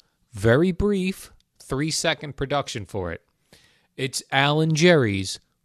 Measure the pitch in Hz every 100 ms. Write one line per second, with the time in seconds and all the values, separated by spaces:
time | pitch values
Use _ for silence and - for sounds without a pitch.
0 | _ _ _ 104 110 127 185 175 208 196
1 | 185 190 - _ _ _ - 135 156 -
2 | 165 151 151 - 135 143 135 120 98 104
3 | 87 82 _ _ _ - _ _ _ -
4 | 131 - - 139 143 151 160 156 175 165
5 | 117 98 98 - _ _